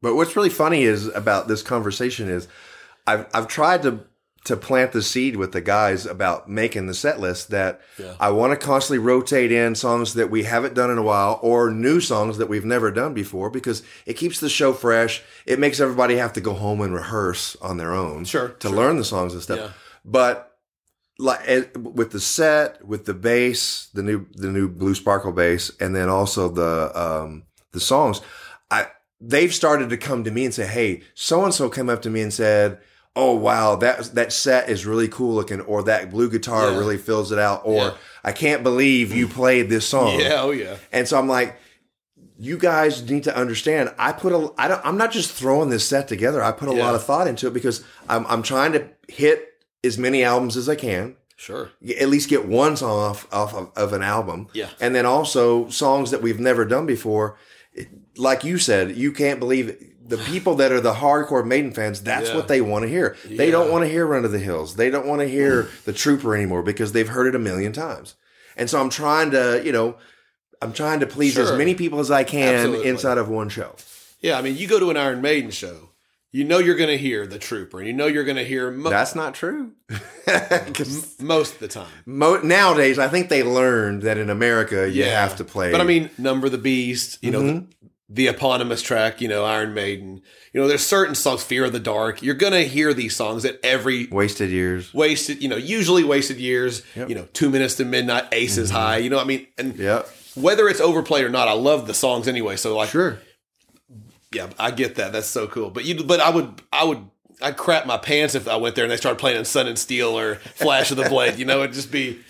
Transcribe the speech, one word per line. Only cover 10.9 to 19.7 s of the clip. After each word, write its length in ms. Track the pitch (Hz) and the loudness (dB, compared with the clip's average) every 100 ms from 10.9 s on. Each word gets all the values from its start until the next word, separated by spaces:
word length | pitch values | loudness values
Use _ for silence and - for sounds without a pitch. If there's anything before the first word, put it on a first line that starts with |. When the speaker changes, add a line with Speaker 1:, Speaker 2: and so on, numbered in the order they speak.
Speaker 1:
in 80 | 120 | 0
a 20 | |
while 380 | 107 101 101 110 | 2 2 2 0
or 300 | 117 120 117 | 2 4 2
new 280 | 110 120 165 | 2 2 2
songs 360 | 175 113 107 107 | 2 0 -2 -2
that 100 | 107 | -2
we've 160 | 107 104 | -2 -2
never 260 | 120 113 | 0 0
done 240 | 101 139 127 | 0 -4 -4
before 340 | 98 95 98 | -8 -6 -6
because 320 | 127 127 110 - - - | -6 -6 -6 -8 -20 -12
it 80 | |
keeps 260 | 117 170 170 | -6 -4 -4
the 100 | 151 | -4
show 240 | - 139 | 2 2
fresh. 500 | 127 120 113 113 - - - - | 2 2 2 2 -2 -10 -20 -2
It 100 | 131 | 2
makes 220 | 143 139 | 2 2
everybody 380 | 139 123 123 120 | 0 2 2 2
have 160 | 117 | 0
to 80 | 107 | -2
go 120 | 101 | -4
home 280 | 101 104 104 | -4 -2 -2
and 120 | 101 | -2
rehearse 600 | 90 80 110 95 90 - - | -4 -4 -2 -2 -2 -6 -10
on 180 | 92 90 | -8 -6
their 160 | 82 | -4
own 320 | 90 87 76 90 | -4 -4 -6 -4
Speaker 2:
Sure, 240 | 147 123 | -4 -4
Speaker 1:
to 180 | - 107 | -6 -4
Speaker 2:
sure. 100 | 98 | 2
Speaker 1:
learn 200 | 127 160 | 2 2
the 80 | 104 | -2
songs 280 | 101 90 | -4 -4
and 80 | 87 | -6
stuff. 180 | 85 95 | -8 -8
Speaker 2:
Yeah. 100 | 107 | -8